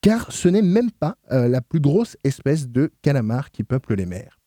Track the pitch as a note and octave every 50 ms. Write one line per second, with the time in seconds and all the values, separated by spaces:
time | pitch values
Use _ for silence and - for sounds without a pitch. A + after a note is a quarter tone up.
0 | - G3+ A3 A#3 A3+ - - - - F3+ F3+ G3+ A3 F3 F3 A3 B3 A#3 - _
1 | - D3+ G#3 _ _ _ - C3 A#2+ A#2+ B2 B2+ B2 _ - E3 D3 C#3+ C#3+ G3+
2 | A#3 - - - _ C#3 C3+ - - C#3 D3 D#3+ C#3+ B2 A#2 B2 C#3+ D#3+ _ _
3 | _ D3 C#3+ C#3 A2+ G#2+ A2+ B2 C#3 - _ - A2 - B2 C3 - _ A#2 F#2+
4 | F#2+ F2 F2+ F2+ - - _ _ _